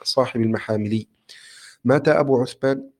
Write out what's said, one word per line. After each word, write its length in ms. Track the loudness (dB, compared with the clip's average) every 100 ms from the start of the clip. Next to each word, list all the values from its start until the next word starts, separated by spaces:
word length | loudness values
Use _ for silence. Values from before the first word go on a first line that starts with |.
صاحب 380 | -4 0 0 0
المحاملي. 640 | -2 -2 -2 -4 -2 -4 -6 _ _ -20 -20 -20 -20 -4
مات 240 | 0 2 2
أبو 340 | 2 2 0
عثمان، 480 | 0 -4 -2 -2 -6